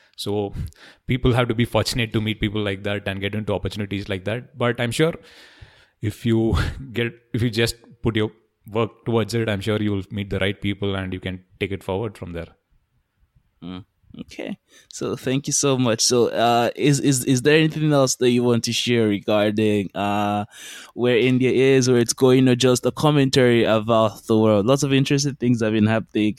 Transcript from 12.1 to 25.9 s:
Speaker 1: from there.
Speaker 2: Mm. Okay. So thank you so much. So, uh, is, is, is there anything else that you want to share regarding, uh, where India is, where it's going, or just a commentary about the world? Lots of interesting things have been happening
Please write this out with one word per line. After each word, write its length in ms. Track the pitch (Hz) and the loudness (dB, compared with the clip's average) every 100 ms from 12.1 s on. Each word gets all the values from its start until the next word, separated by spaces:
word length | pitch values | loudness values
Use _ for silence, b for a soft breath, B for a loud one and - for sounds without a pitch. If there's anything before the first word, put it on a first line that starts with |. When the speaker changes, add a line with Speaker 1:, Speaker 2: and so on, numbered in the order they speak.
| 98 | -10
Speaker 1:
from 160 | 92 | -12
there. 140 | 85 85 _ _ _ _ _ _ _ _ _ _ _ | -12 -14 _ _ _ _ _ _ _ _ _ _ _
Speaker 2:
Mm. 220 | 87 92 - _ _ - | -14 -14 -16 _ _ -20
Okay. 360 | - - - - b b b | -18 -14 -12 -14 b b b
So 240 | - 127 98 | -10 -8 -6
thank 320 | - 135 143 | -4 -4 -2
you 60 | |
so 240 | 139 139 131 | 0 0 2
much. 240 | 127 107 | 0 0
So, 280 | - 123 113 | 2 2 2
uh, 420 | 76 117 120 117 - | 2 2 2 0 0
is, 240 | 123 139 | 2 2
is, 240 | 139 135 - | 2 0 0
is 180 | 127 | 0
there 140 | 143 156 | 4 4
anything 360 | 160 156 151 | 2 0 2
else 220 | 143 131 - | 2 2 2
that 160 | 123 | 2
you 120 | 123 | 2
want 200 | 120 117 | 2 2
to 100 | 117 | 0
share 340 | 117 - 120 110 | -4 0 2 2
regarding, 840 | 101 - 107 107 107 107 104 95 - | 0 0 2 2 2 2 0 -2 -4
uh, 500 | 101 101 104 104 104 B B B B | -4 -2 -2 -2 -6 B B B B
where 240 | - 120 120 | -2 0 2
India 340 | 123 127 131 | 2 2 2
is, 380 | 110 135 135 127 | 4 4 4 4
where 100 | 123 | 2
it's 140 | 117 | 2
going, 340 | - 131 131 131 | 2 4 6 4
or 80 | 120 | 4
just 300 | 127 127 127 | 4 2 0
a 60 | |
commentary 760 | - 156 147 135 139 123 117 101 | 0 2 4 2 4 4 4 4
about 600 | 110 107 113 110 - - | 2 2 2 2 -2 0
the 100 | 110 | 4
world? 280 | 110 107 101 | 4 4 2
Lots 180 | 139 | 0
of 100 | 143 | 2
interesting 420 | 135 135 143 143 - | 0 2 0 -2 -2
things 260 | 120 120 | 0 0
have 120 | 110 | 0
been 120 | 110 | 2
happening 520 | 107 | 2